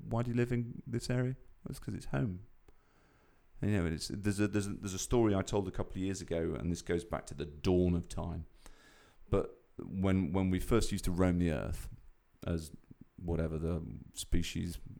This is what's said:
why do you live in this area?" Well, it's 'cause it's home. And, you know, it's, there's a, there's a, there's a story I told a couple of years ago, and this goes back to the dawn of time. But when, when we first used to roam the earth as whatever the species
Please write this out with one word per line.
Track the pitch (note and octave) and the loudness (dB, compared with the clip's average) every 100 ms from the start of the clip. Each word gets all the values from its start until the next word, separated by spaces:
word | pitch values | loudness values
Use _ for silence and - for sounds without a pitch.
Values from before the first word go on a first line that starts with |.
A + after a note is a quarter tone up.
| - | -4
why | A#2 | -2
do | B2 | 0
you | A#2 | 0
live | A#2+ | 2
in | A#2+ A#2+ - - | 0 -2 -8 -6
this | A#2 - | -4 0
area?" | B2 B2+ C3 - - | 0 0 -4 -12 -14
Well, | - | -12
it's | - | -10
'cause | - | -8
it's | - - | -8 -2
home. | C#3 B2 F2+ - - - - _ _ _ _ _ _ _ - | 0 0 -4 -10 -20 -20 -20 _ _ _ _ _ _ _ -4
And, | G2+ | 0
you | G#2 | 2
know, | E2+ | 2
it's, | D#2+ - | -2 -4
there's | G2+ G2+ G2 | -4 -2 2
a, | G#2 | 2
there's | G#2 G2+ | 2 -2
a, | |
there's | - G2+ | -4 -6
a | F#2 | -6
story | - B2 A2 | 0 4 6
I | G2 | 4
told | F#2+ G#2 F#2 | 2 0 -2
a | |
couple | - F#2 | -4 -6
of | F#2+ | -4
years | F#2+ F2 | -4 -4
ago, | E2 E2+ E2 C#2 | -4 -2 -2 -2
and | E2+ | -2
this | E2+ | -2
goes | - F2 | 0 -2
back | - - - | -2 -8 -8
to | |
the | C#2+ D2+ | -8 -8
dawn | D2+ F#2+ F2+ F2+ | -2 4 6 6
of | F2 - | 2 -2
time. | - E2 D#2+ D#2 - - - - - - - - | -6 -6 -6 -10 -16 -20 -20 -20 -20 -20 -14 0
But | G2 - - _ - | 0 0 -6 _ -12
when, | - F#2+ F#2+ F#2+ D#2+ | -6 0 4 4 4
when | F#2+ F#2+ | 4 4
we | F2+ | 2
first | - A#2 - | 4 4 4
used | G2+ | 0
to | - | 0
roam | F2 F#2 F2 | 4 6 6
the | F2 | 4
earth | C#2+ G1+ - - - - - _ - F2+ | 2 -2 -6 -8 -12 -18 -20 _ -10 -4
as | E2 D#2 - - - - - | -4 -4 -14 -20 -20 -20 -8
whatever | F2 E2 D#2+ D#2+ | -2 0 0 -2
the | E2 E2+ - - - | -2 -2 -4 -10 -12
species | - - F2 E2 E2 F2 - - | -10 2 2 2 -2 -4 -6 -10